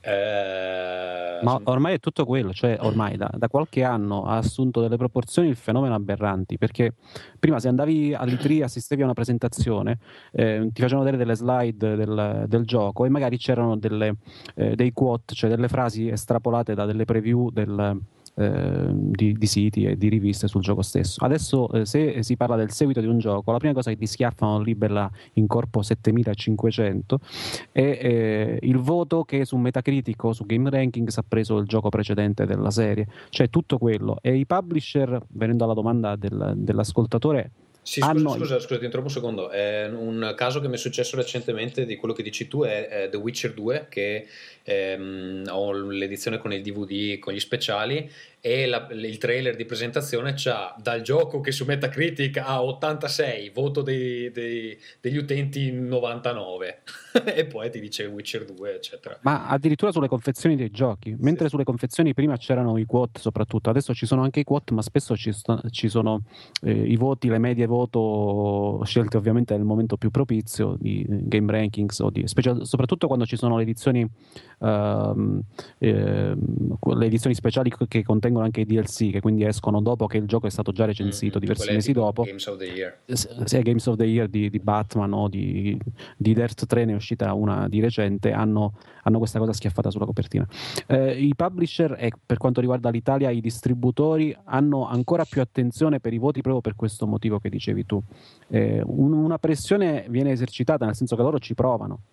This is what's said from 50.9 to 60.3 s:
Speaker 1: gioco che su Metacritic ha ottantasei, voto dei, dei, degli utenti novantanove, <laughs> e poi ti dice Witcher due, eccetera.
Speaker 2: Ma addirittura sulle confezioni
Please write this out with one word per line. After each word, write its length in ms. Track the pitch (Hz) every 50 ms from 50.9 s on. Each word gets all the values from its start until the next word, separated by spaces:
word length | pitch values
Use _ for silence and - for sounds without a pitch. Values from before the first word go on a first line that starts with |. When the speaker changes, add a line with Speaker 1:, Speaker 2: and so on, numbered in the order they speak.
| 120 117
Speaker 1:
gioco 380 | 113 - - 160 165 123 - 139
che 120 | 123 139
su 120 | 131 - 135
Metacritic 760 | 135 143 143 143 131 - 139 160 170 165 - 139 135 139 139
ha 240 | 131 131 135 131
ottantasei, 880 | 123 135 139 143 - 156 156 151 151 139 139 - 151 131 117 107 104 101
voto 320 | - 127 139 143 139 147
dei, 500 | 135 131 131 127 127 123 123 120 120 120
dei, 440 | 120 120 120 117 120 117 113 110 104 - - - - _
degli 160 | - 123 139
utenti 540 | 147 143 139 139 143 139 139 139 139 135 131
novantanove, 1120 | 127 127 127 123 127 123 120 117 120 120 - 123 123 107 95 92 90 90 92 87 90 - _ - - - - - - 247
<laughs> 0 | - 220 190
e 100 | 160 160
poi 240 | 147 131 107 110 113
ti 80 | - 107
dice 260 | 104 107 - - 104
Witcher 380 | 101 104 104 104 - - 110 92
due, 300 | 95 95 90 98 101 95
eccetera. 440 | 92 - - - - - - - -
Speaker 2:
Ma 240 | - 139 147 139 -
addirittura 460 | 123 139 139 139 160 151 - 208 208
sulle 160 | 165 170 139 127
confezioni 480 | 135 117 - 139